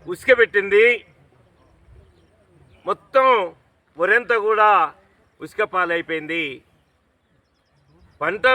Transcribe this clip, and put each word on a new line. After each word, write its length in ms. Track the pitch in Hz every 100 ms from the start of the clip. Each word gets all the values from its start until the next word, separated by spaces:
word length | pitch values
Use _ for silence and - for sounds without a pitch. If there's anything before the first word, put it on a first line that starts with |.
| 151
ఉసుక 180 | 180 - 240
పెట్టింది. 480 | 220 208 196 202 233 226 - _ _ _ _ _ _ _ _ - _ _ _ _ _ _ _ _ 175
మొత్తం 400 | 202 _ 262 262 233 175 - _ _ _ 156
వరంతా 380 | 180 233 220 233 214
కూడా 240 | 214 214 190 151 - _ _ _ -
ఉసుక 220 | 160 - -
పాలైపోయింది. 680 | 185 175 170 160 160 151 165 147 127 _ _ _ _ _ _ _ _ _ _ _ _ _ _ _ -
పంట 260 | 151 202 254